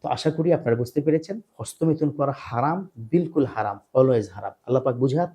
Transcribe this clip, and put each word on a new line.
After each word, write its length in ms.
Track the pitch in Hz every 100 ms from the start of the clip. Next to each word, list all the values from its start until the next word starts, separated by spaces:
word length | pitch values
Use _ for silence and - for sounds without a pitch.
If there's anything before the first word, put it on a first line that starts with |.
তো 40 | - 123
আশা 140 | 160
করি 180 | 156 165 160
আপনারা 180 | 120 117
বুঝতে 180 | 120 - 147
পেরেছেন, 300 | 156 156 208 - -
হস্তমিথুন 500 | 117 - 160 156 151 143
করা 160 | 139 139 -
হারাম, 320 | 120 139 175 185 - 113
বিলকুল 340 | 175 160 160 127
হারাম, 240 | 113 104 104 _ 131
always 280 | 131 120 101 104
হারাম। 180 | 98 - -
আল্লাহ 160 | 131 131
পাক 100 | 123
বুঝার 340 | 131 143 175